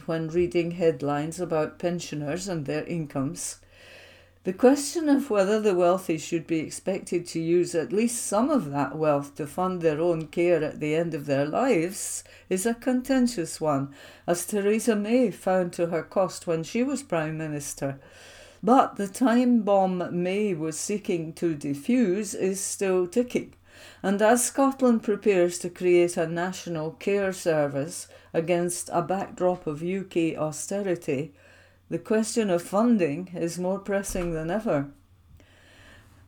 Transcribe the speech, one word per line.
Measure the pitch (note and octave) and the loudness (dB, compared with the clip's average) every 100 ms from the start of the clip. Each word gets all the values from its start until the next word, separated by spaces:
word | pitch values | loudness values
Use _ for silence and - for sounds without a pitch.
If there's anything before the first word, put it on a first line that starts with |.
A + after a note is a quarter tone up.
| - | -6
when | E3 D#3+ | -4 -2
reading | E3+ F3 F3 E3+ | 0 0 0 -2
headlines | F3 E3 C#3+ C#3+ C#3+ D#3 E3 | 2 2 2 0 -2 -4 -6
about | E3+ D#3 D3+ - | -2 -2 -2 -2
pensioners | F3 F3 - D3 D3 F3 G3 | -4 -4 -6 -8 -6 -6 -4
and | E3 C#3 | -6 -4
their | D3+ | -6
incomes? | - E3+ D3 C#3 C3+ F3 - - - - - - - - _ _ | -4 -6 -6 -4 -4 -4 -10 -12 -18 -20 -20 -20 -20 -20 _ _
The | F#3 | -8
question | F#3 B3+ C#4+ - E4+ D4+ | 4 4 4 0 -2 2
of | C4+ - | 2 2
whether | G#3 F#3+ G#3+ | 2 4 2
the | G#3+ | 2
wealthy | F3+ F3 F#3 F3+ D#3+ | 4 4 4 0 -4
should | - E3+ - | -2 -6 -2
be | D#3+ | -4
expected | - - F#3 F#3+ - F3 F3 | -4 -8 -6 -6 -2 -4 -4
to | E3+ | -4
use | E3 F3 E3+ | 0 2 2
at | E3 D3 | -2 -2
least | G3+ A#3 - | 0 0 -2
some | - G3+ C#4 | -2 0 2
of | C#4 C#3+ | 0 0
that | C#3+ D3 | -2 -4
wealth | D#3 D#3 C#3+ C#3+ | 0 2 2 0
to | - C#3+ | -8 -8
fund | - F#3 F3+ | -4 -2 0
their | E3 D3+ | 0 2
own | F3 D#3+ D#3 | 0 0 -2
care | F3+ F3 D#3+ | 0 2 2
at | D3+ - | 0 -4
the | D3+ | -2
end | D#3 E3+ | -2 -2
of | D3+ C#3+ | -4 -2
their | C#3 D3+ | 0 0
lives | F3 C4+ F3+ F3 G#3 - - - - - | 0 2 2 0 -4 -10 -10 -14 -14 -4
is | F#3 | -2
a | A3+ | -2
contentious | A#3 C4+ B3+ B3+ C4 A#3+ F3+ E3 - | -2 -2 -2 2 2 2 0 -6 -2
one, | D#3 C#3+ C#3 - - - | 0 0 -2 -8 -20 -8
as | - F3 - | -4 -2 -2
Theresa | G#3 G3+ A3 A#3+ | -2 2 2 2
May | G#3 G#3 B3 A3+ | 0 2 2 2
found | E3+ F#3+ F#3 F3 | 0 0 2 0
to | F3+ E3+ | -2 -2
her | E3 | -2
cost | - G3+ F#3 - F3 | -2 0 0 -2 -4
when | E3 | -2
she | D#3+ A3+ | -2 -2
was | C4 C#4 | -2 -2
Prime | - E3 D#3 D#3 | -2 -2 -2 -4
Minister. | D#3 D3 C#3+ - C#3 C3+ - - - - - - | -6 -6 -8 -6 -6 -6 -14 -20 -20 -20 -20 -4
But | F#3 C4 - | 4 4 4
the | - G3 | 0 -6
time | - A#3+ A#3+ B3 A#3+ | 2 4 6 6 4
bomb | G3+ G3 F#3+ F3+ E3 F3 | 6 4 4 0 -2 -2
May | F3+ G3 G#3+ | 0 0 0
was | D#3+ D#3+ D#3 | 0 -4 -4
seeking | - G3+ - E3+ D#3+ | -4 -4 -2 -4 -4
to | E3 E3+ D3 | -4 -2 -2
defuse | D3 C#3 - B3+ G3 G3 G#3 - | -4 -4 2 4 4 2 -2 -2
is | F#3+ F#3+ | -2 -2
still | - - G3 F#3 F3 | -4 -2 0 2 2
ticking. | A#3+ B3 - - - _ - - - | 0 0 -2 -6 -16 _ -20 -20 -6
And | F#3+ G3+ | -2 4
as | G#3+ B3 | 4 4
Scotland | - - C4+ C4+ B3+ A3+ | 2 2 2 4 4 4
prepares | - G3+ G#3+ F#3 F3 F3 | 2 0 2 4 4 0
to | F3+ | -8
create | - F3+ F3 F3 F3 | -2 4 6 6 2
a | D#3+ | -2
national | E3+ F#3 F#3 F3 D#3+ D#3 | -2 -4 -6 -6 -6 -6
care | D#3 G3+ G3+ F#3+ | -6 -2 0 0
service | F#3 F3 D#3 C#3+ C#3 C#3 - - - - | -2 0 2 2 0 -4 -8 -14 -20 -6
against | E3 E3 F3 F3 - - | -2 0 0 0 -4 -4
a | F3 | -2
backdrop | D#3 F#3+ - - F3+ F3+ D#3+ | -2 -2 -4 0 0 0 -4
of | D3 | -6
U | F3 F#3+ | -4 -4
K | F#3+ F3 E3 C#3 | -4 0 0 0
austerity, | D#3 D3 - G3 G3 F3 - C3+ D#3 - - - _ _ - | -4 -4 -6 -4 -2 -2 -2 -4 -4 -12 -20 -20 _ _ -8
the | D#3+ | -6
question | - A3 G#3+ A#3+ G#3 | 0 0 0 0 2
of | F3 | 0
funding | F3 G3 A#3+ A3 D#3 D3+ F3+ | 0 2 4 4 2 -2 -6
is | F3 E3+ E3 | -4 -4 -2
more | F3+ G3 | -4 -4
pressing | G3 G3 G3 F#3+ E3+ | -2 -4 -2 -4 -4
than | D#3+ D#3+ | -4 -4
ever. | G#3 A3 D3 C#3+ - _ _ _ - - _ - - - - - - | -2 0 0 -2 -10 _ _ _ -20 -20 _ -20 -20 -20 -20 -20 -20